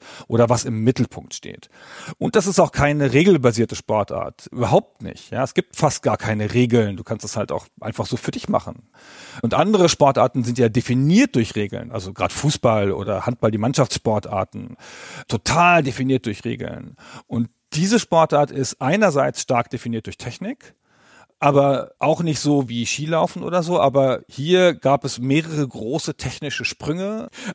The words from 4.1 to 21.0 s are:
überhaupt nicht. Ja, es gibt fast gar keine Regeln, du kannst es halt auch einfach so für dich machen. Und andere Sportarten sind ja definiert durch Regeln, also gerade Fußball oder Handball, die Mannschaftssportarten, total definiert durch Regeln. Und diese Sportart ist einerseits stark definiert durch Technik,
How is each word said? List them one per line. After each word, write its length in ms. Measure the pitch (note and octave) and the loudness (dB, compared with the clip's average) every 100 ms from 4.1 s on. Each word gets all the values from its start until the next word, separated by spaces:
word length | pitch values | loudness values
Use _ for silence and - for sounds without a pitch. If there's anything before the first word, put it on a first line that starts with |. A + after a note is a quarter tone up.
| F2+ - - - | -4 -8 -12 -12
überhaupt 520 | - A2 E3+ - _ | -4 0 2 0 _
nicht. 260 | F#2 - - | -14 -14 -10
Ja, 120 | A2 | -6
es 100 | C3 | -4
gibt 220 | - - - | -4 -6 0
fast 260 | D3+ - | 0 0
gar 160 | C3 G#2+ | -2 -2
keine 360 | A2+ G#2+ G#2 A2+ | -2 -4 0 2
Regeln, 420 | B2 A#2 G#2 G2 | 2 2 0 -4
du 60 | |
kannst 200 | - A2 | -8 -10
es 140 | G#2 A2+ | -8 -8
halt 140 | F#2 | -6
auch 160 | C#2+ - _ | -6 -8 _
einfach 260 | A2 - G2 | -10 -8 -6
so 120 | - | -6
für 140 | - | -6
dich 180 | - - | -8 -4
machen. 400 | - - - _ _ - - - - | -4 -4 -12 _ _ -20 -20 -20 -6
Und 120 | A#2 | -2
andere 340 | - F3+ G#3 E3+ | 0 2 4 4
Sportarten 560 | - C#3+ - B2 C3+ | 4 2 4 2 0
sind 140 | A#2 A#2+ | -2 0
ja 100 | A#2 | 2
definiert 680 | G#2+ - B2 C#3+ G3 C#4+ B2+ | 2 0 2 4 4 4 0
durch 200 | A2 A2 | -2 -4
Regeln, 360 | G2+ G2+ D#2 | -6 -8 -10
also 200 | A2+ F#2+ | -10 -10
gerade 220 | F#2+ F2+ | -4 -4
Fußball 580 | - D3 - B2 A2 G2 | -2 -2 2 2 2 0
oder 340 | F#2+ G2+ G2 B2 | -2 -4 -4 -4
Handball, 260 | B2 A2+ | -2 0
die 60 | G#2+ | 0
Mannschaftssportarten, 1160 | A2 C#3+ B2+ - A#2 G#2 D#2+ G2 G2 G#2 G2 - - - - - - | 0 0 0 -2 -2 -2 -2 -4 -4 -8 -14 -16 -20 -20 -20 -18 -8
total 540 | A#2 - D3+ F3 E3+ | -4 0 2 4 4
definiert 420 | C3+ B2 C3 C3 A2+ | 2 -2 0 0 -2
durch 180 | G#2 | -6
Regeln. 540 | A#2 A#2 E2+ - - - - - - | -8 -8 -10 -12 -16 -20 -20 -20 -8
Und 220 | A2+ A#2 _ _ | -4 -6 _ _
diese 260 | D3+ F#3+ A3+ | -4 0 0
Sportart 540 | - E3 D#3+ D3 C#3+ | 2 2 4 2 0
ist 300 | C#3+ C3 - | -2 -6 -4
einerseits 600 | B2+ G3 G3+ C#3+ C3+ - | -2 2 2 2 0 -2
stark 280 | - A#2+ - | -2 -2 -2
definiert 360 | B2+ A#2+ A2+ - | -8 -6 -8 -8
durch 120 | - | -12
Technik, 580 | B2 - G3 C4 - _ _ _ | -12 -10 -10 -12 -18 _ _ _